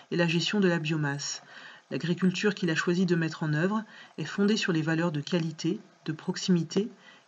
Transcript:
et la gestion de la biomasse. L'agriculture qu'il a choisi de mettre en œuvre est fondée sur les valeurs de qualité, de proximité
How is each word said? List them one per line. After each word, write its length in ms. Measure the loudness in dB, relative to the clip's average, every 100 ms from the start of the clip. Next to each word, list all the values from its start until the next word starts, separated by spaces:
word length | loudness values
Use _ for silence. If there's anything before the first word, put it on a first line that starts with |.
| -4
et 80 | 0
la 100 | 2
gestion 320 | 2 0 2
de 80 | 4
la 120 | 2
biomasse. 640 | 0 -2 -2 -4 -6 -10 -14 -20 -20 -20 -8
L'agriculture 640 | -4 -2 2 2 2 0 0
qu'il 160 | 0
a 40 | 0
choisi 300 | 0 2 2
de 100 | 2
mettre 280 | 0 -2
en 100 | -2
œuvre 300 | 2 2 0 -4 -16 -18 -10
est 80 | -6
fondée 320 | 0 2 2
sur 160 | 2
les 80 | 0
valeurs 300 | 2 2 0
de 100 | -2
qualité, 580 | -2 -2 -2 -2 -2 -2 -8 _ -8
de 60 |
proximité 760 | -6 -4 -4 2 2 4 -2 -2 -8 -20 -20